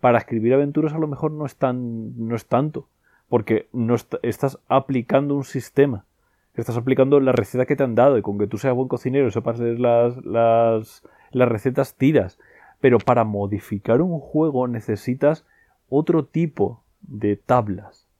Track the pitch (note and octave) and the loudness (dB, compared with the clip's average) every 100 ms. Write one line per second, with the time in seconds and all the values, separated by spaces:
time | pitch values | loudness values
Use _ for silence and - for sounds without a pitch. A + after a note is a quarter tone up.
0 | B2+ A#2 - A2+ A2+ C3 C#3+ C#3+ D#3 D#3 | 4 2 0 -2 2 2 2 0 -2 -2
1 | D#3 C#3 D#3 D3+ D3 - C3+ B2+ B2 A2+ | -6 -4 -6 -6 -10 -4 -4 -2 -6 -8
2 | A2 A#2+ A2+ A2+ - A#2+ D3+ - - _ | -10 -8 -6 -6 -2 -2 -2 -6 -14 _
3 | _ _ _ A#2 G#2+ A2 - B2+ A2+ A#2+ | _ _ _ -2 0 -2 -2 -6 -2 -2
4 | - - B2 A2+ C#3 - _ C3 C3+ C3 | -4 -6 -6 -4 -6 -6 _ -2 0 -4
5 | A#2 C3+ C#3+ C#3+ C3+ C3+ - - C#3 G#2+ | 0 0 0 -4 -4 -10 -6 0 2 0
6 | _ _ _ _ _ - A#2 A#2 A#2+ C3 | _ _ _ _ _ -10 -6 -6 -2 2
7 | C3+ C#3+ C3 B2 G#2 B2+ B2+ - C3+ A2+ | 4 4 4 0 -2 -4 -2 0 0 4
8 | C3 B2+ G#2 G2+ G#2 G#2+ C3+ B2 B2+ B2 | 4 4 -2 -4 -4 -4 -2 -2 -2 -4
9 | C3 C3 C3 A#2 A#2+ A#2 A#2+ A#2 A#2+ A#2 | -2 0 0 0 -4 -4 -4 0 2 4
10 | A#2+ B2 - A2+ A#2 A2+ A#2 A2+ A2 - | 2 -2 -4 0 4 4 4 0 -4 -18
11 | - _ _ B2+ B2 A2+ C3+ B2+ C3 _ | -20 _ _ 0 2 2 -2 -2 -4 _
12 | C#3 D3+ F#2 _ _ _ _ _ C3+ A#2+ | 2 2 0 _ _ _ _ _ 4 4
13 | A#2 A#2+ A2 G#2 G2+ G2+ - G2+ - A#2 | 4 2 2 -2 -4 -6 -6 -8 0 2
14 | F3+ E3 - D3+ D#3+ C3 B2+ A2+ A2 G#2 | 2 -4 -4 -2 0 0 -2 -4 -6 -6
15 | - B2+ C#3+ D#3+ _ _ _ _ _ C#3 | -4 0 2 0 _ _ _ _ _ -2
16 | D#3+ E3 C#3 D3+ E3+ - G2 A#2 _ _ | 2 0 0 -2 -2 -2 -4 -4 _ _
17 | - A#2 G#2+ G2+ _ B2 G#2 F#2 - _ | -16 -4 -2 -2 _ 0 0 -8 -12 _
18 | _ | _